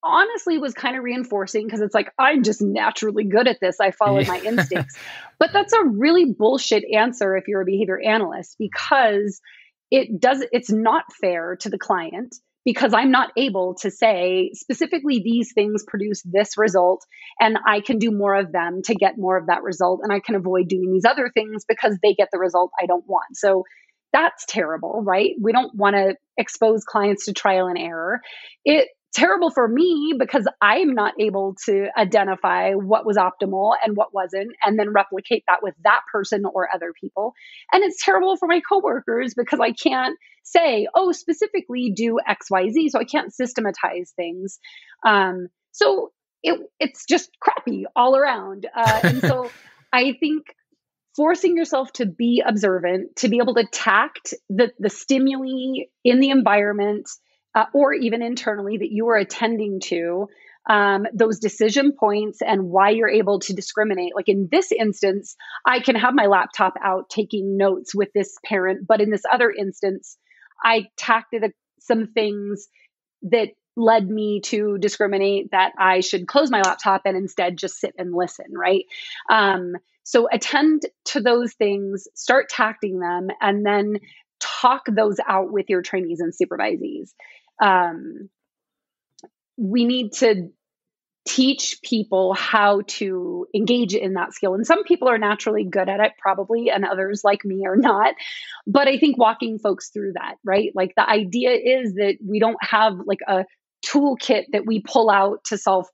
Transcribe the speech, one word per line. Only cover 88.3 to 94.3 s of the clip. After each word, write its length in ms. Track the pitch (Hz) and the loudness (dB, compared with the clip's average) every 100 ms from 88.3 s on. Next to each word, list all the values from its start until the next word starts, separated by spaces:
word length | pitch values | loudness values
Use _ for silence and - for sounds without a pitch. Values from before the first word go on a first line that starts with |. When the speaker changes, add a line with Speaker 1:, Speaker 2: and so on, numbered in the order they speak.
| _ _ _ _ _ _ _ _ _ - _ _ - | _ _ _ _ _ _ _ _ _ -20 _ _ -8
Speaker 1:
we 280 | 196 240 233 | -2 0 2
need 280 | 254 220 | 0 -4
to 360 | - 247 208 175 _ _ _ _ _ _ _ - | 0 2 2 -2 _ _ _ _ _ _ _ -8
teach 520 | - 262 277 - - | 0 2 2 -4 -8
people 520 | - 226 208 190 185 190 | -4 -4 0 0 0 0
how 460 | - 226 202 202 208 | -2 0 2 0 -4
to 640 | - 202 185 180 175 180 208 | -8 -6 -6 -8 -10 -6 -4
engage 400 | 220 247 226 202 | -2 0 0 -4
in 180 | 190 | -4
that 180 | 185 175 | -6 -8